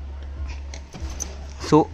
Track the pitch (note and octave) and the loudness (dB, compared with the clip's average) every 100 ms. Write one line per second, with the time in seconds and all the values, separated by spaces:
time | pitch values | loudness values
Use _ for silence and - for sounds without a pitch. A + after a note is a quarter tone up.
0 | - - - - - - - - - - | -8 -8 -8 -6 -6 -6 -8 -10 -10 -8
1 | - - - - - - - D3+ - | -6 -6 -6 -8 -10 -4 6 8 8